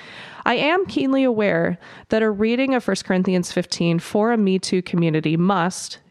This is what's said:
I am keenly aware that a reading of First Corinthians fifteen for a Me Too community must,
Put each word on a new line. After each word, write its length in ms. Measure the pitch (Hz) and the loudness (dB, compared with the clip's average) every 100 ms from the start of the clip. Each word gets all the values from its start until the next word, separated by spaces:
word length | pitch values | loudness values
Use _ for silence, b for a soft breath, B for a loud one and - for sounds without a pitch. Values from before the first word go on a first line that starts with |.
| B B B B - | B B B B -2
I 80 | |
am 320 | 240 285 359 381 | 0 2 2 0
keenly 380 | 294 269 269 | -2 0 2
aware 560 | 262 220 202 165 170 180 B B B | 2 2 2 2 0 -2 B B B
that 120 | 220 | 0
a 80 | 220 | 0
reading 460 | 202 220 240 269 254 | 2 0 2 2 0
of 80 | |
First 200 | - 196 | 0 -4
Corinthians 480 | - 185 185 185 175 | 0 0 2 0 0
fifteen 460 | - 175 - 170 170 | -4 -4 -2 0 0
for 340 | - 208 220 | 0 0 2
a 60 | 233 | 2
Me 220 | 196 190 | 2 0
Too 240 | - 185 | 0 -2
community 520 | 175 170 170 156 156 160 | 0 0 2 2 0 0
must, 640 | 180 196 170 - - - _ | 2 2 0 -4 -10 -14 _